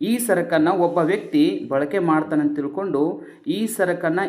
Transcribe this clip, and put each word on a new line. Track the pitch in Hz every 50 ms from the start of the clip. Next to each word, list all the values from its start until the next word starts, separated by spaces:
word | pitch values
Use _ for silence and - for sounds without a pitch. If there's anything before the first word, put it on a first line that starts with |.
ಈ | - 214 233 240
ಸರಕನ್ನ | 233 - 190 175 170 170 170 156 156 170
ಒಬ್ಬ | 196 180 175 - - 175
ವ್ಯಕ್ತಿ | 160 156 196 214 - - - 147 147 175 196 - - -
ಬಳಕೆ | 135 135 143 147 196 196
ಮಾಡ್ತಾನೆ | 175 165 156 156 156 156 160 151
ಅಂತ | 147 147 147
ತಿಳ್ಕೊಂಡು | 151 139 143 143 185 196 190 151 139 147 170 202 - - - - - -
ಈ | - 170 202 226
ಸರಕನ್ನ | 220 - - 190 170 170 175 - 165 160 180 196